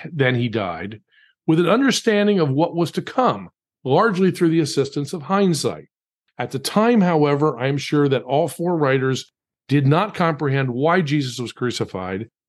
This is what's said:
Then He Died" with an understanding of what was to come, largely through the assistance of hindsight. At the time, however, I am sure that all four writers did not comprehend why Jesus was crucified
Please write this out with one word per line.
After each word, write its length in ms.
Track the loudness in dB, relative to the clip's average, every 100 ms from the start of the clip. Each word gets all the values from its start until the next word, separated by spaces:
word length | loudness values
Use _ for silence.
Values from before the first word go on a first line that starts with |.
| -8
Then 240 | -2 0 0
He 120 | -2
Died" 520 | -2 -4 -6 -10 -14 _ _ _ _ 0
with 120 | 2
an 100 | 4
understanding 680 | 4 2 0 0 2 2 2
of 120 | 0
what 260 | 0 0 0
was 160 | -4
to 100 | -4
come, 460 | -6 -2 -2 -2 -8 _ _ _
largely 480 | 0 2 2 2 0
through 200 | 2 2
the 100 | 2
assistance 520 | 0 -2 -2 -4 -6
of 100 | -8
hindsight. 640 | -4 0 2 2 -2 -6 -12 _ _ _ _ -10
At 160 | -8
the 80 | -6
time, 400 | -2 2 4 4
however, 580 | 4 4 2 4 0 0
I 80 | -2
am 120 | -2
sure 300 | 0 2 2
that 140 | 0
all 240 | 0 0 -2
four 300 | -2 -4 0
writers 560 | 2 2 0 -4 -8 _ _ _ -2
did 200 | 2 4
not 280 | 2 0
comprehend 560 | 0 -2 0 -2 -2 -2
why 300 | 0 2 2
Jesus 400 | 2 0 -2 -6
was 120 | -10
crucified 760 | -4 -4 -4 -6 -6 -6 -6 -8 _